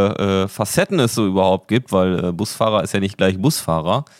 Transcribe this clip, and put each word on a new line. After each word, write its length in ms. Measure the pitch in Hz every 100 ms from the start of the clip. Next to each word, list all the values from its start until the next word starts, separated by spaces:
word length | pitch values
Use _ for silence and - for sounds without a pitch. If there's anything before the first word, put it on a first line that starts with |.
| 101 - 98 95
äh, 40 | 98
Facetten 500 | - 107 - 196 185
es 160 | 117
so 100 | - 104
überhaupt 400 | 95 95 95 -
gibt, 240 | 113 127
weil, 320 | 98 92 90
äh, 80 | 87
Busfahrer 500 | 85 104 - 110 107
ist 100 | 82
ja 60 | 101
nicht 180 | 98 -
gleich 220 | 95 95
Busfahrer. 680 | 123 - - 82 78 117 147 _